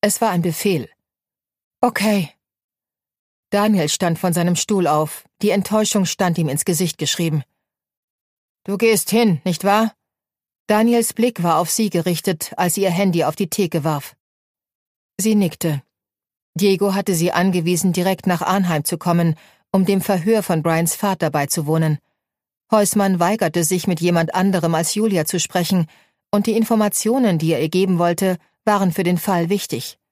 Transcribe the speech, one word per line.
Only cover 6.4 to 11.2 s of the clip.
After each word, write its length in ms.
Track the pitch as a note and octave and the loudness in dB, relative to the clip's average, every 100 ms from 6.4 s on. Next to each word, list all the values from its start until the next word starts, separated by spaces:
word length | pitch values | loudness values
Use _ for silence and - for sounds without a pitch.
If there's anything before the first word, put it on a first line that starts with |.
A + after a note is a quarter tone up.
| D3+ | -2
ins 160 | C#3+ | -2
Gesicht 320 | - D#3+ F3+ - | -2 -2 -2 -4
geschrieben. 460 | D3 - E3+ D#3 - _ _ _ _ _ _ _ _ _ _ _ | -6 -2 -2 -2 -6 _ _ _ _ _ _ _ _ _ _ _
"Du 160 | - G3 | -8 0
gehst 320 | A3+ G#3+ - | 2 2 2
hin, 300 | A3 A#3 D#3+ | 2 4 2
nicht 200 | - E3 | -2 -2
wahr?" 300 | F#3+ G#3 A3+ _ _ _ _ _ _ _ - | 2 2 2 _ _ _ _ _ _ _ -2
Daniels 440 | G#3+ A3+ A#3 A#3 | 2 4 2 0
Blick 300 | - | 0